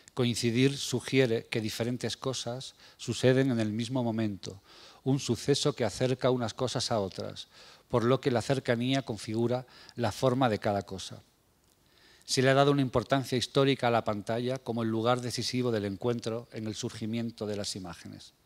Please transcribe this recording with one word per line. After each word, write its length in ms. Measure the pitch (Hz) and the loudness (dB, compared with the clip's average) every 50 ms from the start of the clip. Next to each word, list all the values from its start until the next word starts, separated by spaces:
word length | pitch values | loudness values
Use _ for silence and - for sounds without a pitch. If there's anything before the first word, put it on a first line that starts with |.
| - - - | -20 -14 -2
Coincidir 600 | - 123 120 110 - - 120 113 123 131 139 139 135 | 0 0 0 0 2 0 2 4 4 4 4 2 0
sugiere 680 | - - - 117 - - - 131 131 120 113 117 - - | -6 -4 -4 -4 -2 2 4 4 4 4 2 -2 -2 -4
que 120 | - 120 | -4 -2
diferentes 560 | 107 107 - - 113 120 127 120 - 113 - | -2 -2 -2 -2 -2 -2 -2 -4 -4 -6 -6
cosas 600 | - - 131 123 - - 120 120 135 - - - _ - - - - | -4 -6 -6 -6 -4 -6 -8 -8 -10 -10 -14 -16 _ -20 -20 -20 -14
suceden 540 | - - 117 - - 127 131 131 135 135 | -6 -6 -4 2 4 4 6 6 4 2
en 80 | 123 113 | 2 0
el 140 | 110 107 104 | 0 -2 -2
mismo 280 | 113 117 113 131 - | -4 -4 -2 -2 -2
momento, 600 | 120 117 110 113 110 107 98 92 - 107 101 101 _ - - - - - - - - | 0 0 0 0 -2 -2 -2 -4 -8 -12 -12 -12 _ -20 -20 -20 -20 -20 -20 -8 0
un 160 | 131 135 139 | 0 0 0
suceso 540 | - - 117 - - - 143 - - 147 131 | 2 0 -2 0 2 0 2 2 2 0 0
que 100 | - 120 | 0 -2
acerca 460 | 101 - - 131 123 131 - - 127 | -2 0 0 0 0 0 2 2 2
unas 240 | 127 127 120 107 - | 2 2 0 -4 -4
cosas 360 | - 131 120 - 127 - - | -2 -4 -2 -2 -2 -2 0
a 100 | 120 107 | 0 0
otras, 500 | 98 92 - - 104 101 101 - - _ _ - - - - - _ - | 0 -2 -4 -8 -10 -10 -12 -14 -16 _ _ -20 -20 -20 -20 -20 _ -2
por 160 | - 120 107 | 0 2 4
lo 160 | 120 135 131 | 4 2 2
que 100 | - 143 | 2 0
la 100 | 120 113 | 0 0
cercanía 600 | - - 139 131 - 131 120 117 120 127 135 139 | 2 2 0 0 2 0 0 0 2 0 0 0
configura 680 | - - 113 98 - - 107 117 117 117 123 127 131 - - - - - - | -2 -4 -8 -8 -6 -6 -2 0 0 0 0 -2 -4 -8 -20 -20 -20 -18 -8
la 180 | - 117 107 - | -2 -2 -2 -2
forma 340 | - 135 131 123 131 139 120 | 2 2 2 4 4 4 2
de 100 | 104 98 | 2 2
cada 240 | - 110 101 101 98 | 0 0 0 0 -2
cosa. 380 | - 95 92 - - - 110 - _ _ _ _ _ _ _ _ _ _ _ _ _ _ _ _ - - - - | -4 -10 -12 -12 -12 -14 -18 -20 _ _ _ _ _ _ _ _ _ _ _ _ _ _ _ _ -20 -20 -20 -8
Se 180 | - - 135 | -4 0 4
le 80 | 127 135 | 4 6
ha 40 | 135 | 6
dado 180 | 135 143 143 | 6 6 6
una 100 | 139 143 | 6 4
importancia 560 | 135 123 - 127 107 - 139 139 127 - 135 123 | 2 2 2 0 2 2 0 0 0 0 -2 -2
histórica 520 | - - - 143 135 139 135 - - 120 | -2 0 2 2 4 4 2 2 2 2
a 20 | |
la 140 | 117 113 - | 2 2 2
pantalla 520 | - 104 104 98 - 113 120 123 123 131 131 | 0 -4 -4 -2 -4 -4 -2 -2 -4 -4 -6
como 260 | - - 113 117 113 | -6 -6 -4 -2 -2
el 60 | 113 | 0
lugar 300 | 110 110 110 120 123 123 | 0 0 2 2 2 2
decisivo 500 | 123 123 - - 107 - - 127 123 123 | 0 -6 -4 -4 -4 -2 -2 0 0 0
del 160 | 113 107 101 | 0 0 0
encuentro 600 | 101 98 92 - 123 120 120 - 117 113 120 117 - - | -2 -4 -2 -2 -2 -2 -2 -2 -6 -6 -6 -8 -10 -12
en 120 | 113 110 | -10 -8
el 100 | 107 104 | -8 -8
surgimiento 720 | - - 113 - 107 113 107 113 117 117 117 113 - 107 | -6 -8 -8 -8 -6 -6 -6 -4 -4 -4 -6 -6 -6 -6
de 120 | 104 104 101 | -6 -4 -4
las 180 | 101 - - | -6 -6 -8
imágenes. 580 | 104 92 87 85 - - 104 101 101 - - _ _ _ | -8 -10 -12 -14 -14 -16 -16 -16 -16 -18 -20 _ _ _